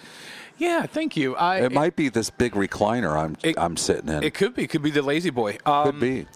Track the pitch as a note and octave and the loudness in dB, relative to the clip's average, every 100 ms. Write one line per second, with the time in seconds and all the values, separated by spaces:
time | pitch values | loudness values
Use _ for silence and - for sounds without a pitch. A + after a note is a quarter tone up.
0 | - - - - - - E4+ E4+ F#3 D4+ | -16 -20 -18 -18 -18 -4 0 0 -2 -2
1 | D#4+ - C3 B2+ F3 F#3+ B2 C3 D#3+ - | -4 0 -2 0 0 2 2 2 0 2
2 | C#3+ A2+ G#2 - B2 G2+ F#2+ - G#2 B2 | 0 0 -2 0 0 2 -2 2 2 2
3 | F#2 D2+ D#2+ E2+ D#3+ A2+ E2+ E2 - F2+ | 0 0 -2 -2 -2 0 0 -2 0 0
4 | - D2+ - - G#3+ B3+ E3 D#3+ D3 D3 | 0 -2 -2 0 -2 0 -2 0 0 0
5 | C#3 D3+ F3 B2 G#2+ G2+ - C#3+ C#3+ D3 | 2 0 0 0 -2 -2 2 4 4 2
6 | B2 B2+ D2 | 0 0 -6